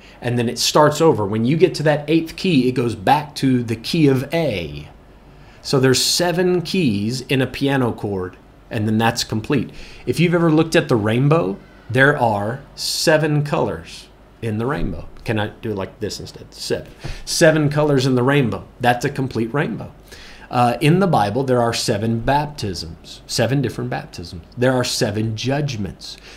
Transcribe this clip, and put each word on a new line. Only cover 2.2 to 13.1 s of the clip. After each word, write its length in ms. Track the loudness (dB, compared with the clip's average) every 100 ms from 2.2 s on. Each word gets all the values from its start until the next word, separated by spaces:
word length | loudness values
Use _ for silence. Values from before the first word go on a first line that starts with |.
| -2 -4
key, 320 | 0 2 2
it 80 | 0
goes 180 | -2
back 400 | -2 2 2 0 -2
to 280 | 0 2
the 100 | 0
key 320 | -6 -2 2 4
of 260 | 4 0
A. 560 | -2 -2 -2 -6 -10 -16 -20 -20 -20 -20 -20 -20 -16
So 200 | -2 2
there's 200 | 4 4
seven 640 | 2 0 0 2 2 2
keys 600 | 0 0 0 0 -2 -4
in 200 | -2 0
a 60 | 0
piano 420 | -2 0 2 0
chord, 460 | -2 -4 -4 -6 -10 -20 -20 -10
and 160 | -4 0
then 100 | 2
that's 280 | 2 0
complete. 460 | -4 -6 -2 -2 -2 -8 -18 -8 -4
If 140 | 0
you've 140 | 2
ever 180 | 4 4
looked 240 | 4 4 2
at 120 | 2
the 60 |
rainbow, 600 | 2 2 2 4 2 2 -4 -12 -20 -4
there 260 | 4 4 4
are 460 | 2 0 -2 -6 -10 -10
seven 680 | -6 -2 2